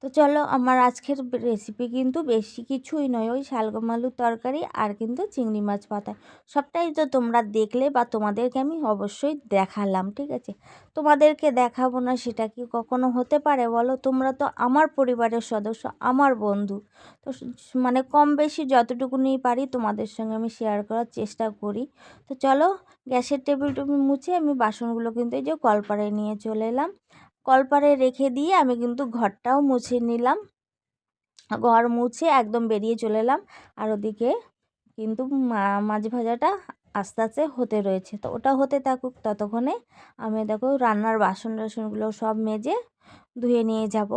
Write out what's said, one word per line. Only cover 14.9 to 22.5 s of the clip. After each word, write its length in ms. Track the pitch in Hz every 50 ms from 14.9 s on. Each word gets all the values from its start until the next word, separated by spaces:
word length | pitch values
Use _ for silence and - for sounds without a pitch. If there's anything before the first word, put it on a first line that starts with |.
| _ - 269 247 254 233 233 226 226 233 226
সদস্য, 400 | - 233 214 208 214 226 - - - - _
আমার 320 | - - 254 262 285 277 262
বন্ধু। 420 | 220 208 208 202 202 208 196 196 202 202 _ _ _ - - - _
তো 100 | _ 277
স-, 460 | 262 - - 247 247 - - - _
মানে 220 | 254 254 254 247 262 262
কম 240 | 262 - 294 294 294 294
বেশি 260 | 285 302 302 302 - 311
যতটুকুনি 680 | 262 269 247 240 - 254 240 262 254 254 262 262 269 269
পারি 260 | 262 262 254 240 240 277
তোমাদের 400 | 262 262 247 226 208 208 214 214
সঙ্গে 280 | 208 - - 226 220 220
আমি 140 | 220 226 226
শেয়ার 300 | - - 233 214 208 208 208
করার 240 | 208 220 226 233 233
চেষ্টা 340 | _ - 214 208 - _ 233 214
করি। 340 | 208 _ - 208 202 214 214 - _ _ - - - _ _
তো 100 | _ 277
চলো, 320 | 262 - 269